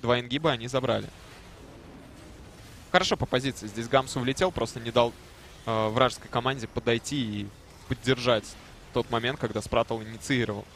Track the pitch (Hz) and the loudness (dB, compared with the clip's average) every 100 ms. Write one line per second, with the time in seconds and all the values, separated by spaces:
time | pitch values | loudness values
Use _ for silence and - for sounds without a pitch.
0 | 117 120 123 131 160 123 117 131 127 110 | 4 2 2 0 2 0 0 0 2 0
1 | 104 - - - - - - - - - | 0 -12 -18 -18 -18 -18 -18 -18 -18 -18
2 | - - - - - - - - - 180 | -18 -18 -18 -18 -18 -18 -18 -18 2 2
3 | 185 - - 127 135 - 107 101 117 135 | 4 0 2 0 0 -4 -8 -6 2 2
4 | 131 - 123 135 185 165 113 - 117 117 | 2 -2 -2 2 2 2 -4 -4 0 4
5 | 120 117 - - - - - 110 110 113 | 4 2 -18 -18 -18 -10 -2 2 2 4
6 | 127 - - 123 123 135 110 - 120 117 | 4 2 -4 0 0 -2 -4 -2 2 2
7 | - 143 117 104 101 - - - - 123 | 0 -2 -2 -4 -6 -12 -20 -20 -6 -4
8 | - 127 123 113 - - - - - 123 | 2 2 4 4 2 -14 -18 -18 -4 -2
9 | 113 117 120 139 113 104 - 117 117 117 | 0 0 0 -2 -2 -2 2 2 2 -2
10 | 110 113 - 131 113 101 98 | -6 -10 0 2 2 -2 -8